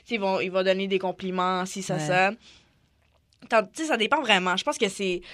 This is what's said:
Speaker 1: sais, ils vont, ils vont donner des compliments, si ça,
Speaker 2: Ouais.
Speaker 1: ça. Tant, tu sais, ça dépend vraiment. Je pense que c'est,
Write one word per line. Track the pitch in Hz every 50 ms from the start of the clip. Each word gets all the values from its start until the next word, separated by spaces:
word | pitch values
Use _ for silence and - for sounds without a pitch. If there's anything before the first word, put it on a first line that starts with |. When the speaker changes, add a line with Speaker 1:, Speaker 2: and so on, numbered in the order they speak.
| _
Speaker 1:
sais, | - 240
ils | 208
vont, | 196 190 190 156
ils | 170 185
vont | 185 190 185
donner | 190 185 190 196
des | 190 196 185
compliments, | 190 180 180 - 196 180 185 185 180 185 185 180 185
si | 190 - 196
ça, | 185 - 160
Speaker 2:
Ouais. | 156 151
Speaker 1:
ça. | 156 180 185 190 202 226 - - - - - _ _ _ _ _ _ _ _ _ _ _ _ _ _ _ _ - -
Tant, | 240 220 214
tu | 220 _ 302
sais, | 320
ça | 311 262
dépend | 226 202 - 285 311
vraiment. | 269 214 202 180 185 180 185
Je | 190 -
pense | - -
que | - 226
c'est, | 190 - - 196 185 180 175 - -